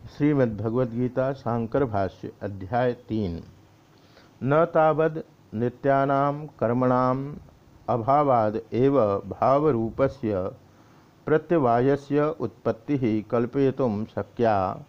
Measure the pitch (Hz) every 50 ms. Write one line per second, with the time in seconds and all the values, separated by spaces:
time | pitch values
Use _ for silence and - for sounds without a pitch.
0 | - - - - 143 147 151 139 131 117 107 101 107 117 110 123 131 117 113 120
1 | 123 123 123 131 131 135 139 135 - 113 117 117 113 110 - 139 143 123 107 101
2 | 98 92 - - - - - _ 110 101 101 95 95 92 123 120 127 127 120 -
3 | - - 110 110 107 90 85 80 - - - - - - _ _ _ _ _ _
4 | _ _ - - - - _ _ - 131 143 156 170 170 170 165 156 160 156 143
5 | 156 165 156 156 - _ - _ _ _ - 107 120 123 123 - - 139 135 139
6 | 139 139 139 139 139 143 143 147 156 151 - - 117 110 120 123 127 127 127 127
7 | 127 127 127 135 139 143 147 - - - _ _ _ - - - - - 117 123
8 | 110 117 139 147 151 139 127 117 107 107 107 110 - - - 113 127 139 139 135
9 | 110 104 98 98 - 95 95 - 110 120 135 143 151 156 131 113 113 113 104 -
10 | 135 135 131 - - 110 104 92 92 98 - - _ _ _ _ - - - -
11 | _ _ _ _ _ - 147 156 156 - 175 165 139 120 117 120 127 139 143 139
12 | - - 143 147 147 151 - - 123 107 - - _ 117 110 - - - 147 135
13 | 127 113 107 107 101 - - 117 120 117 - 143 139 135 127 - 135 120 104 101
14 | 110 - - 107 101 - - - 117 113 107 98 92 95 107 - -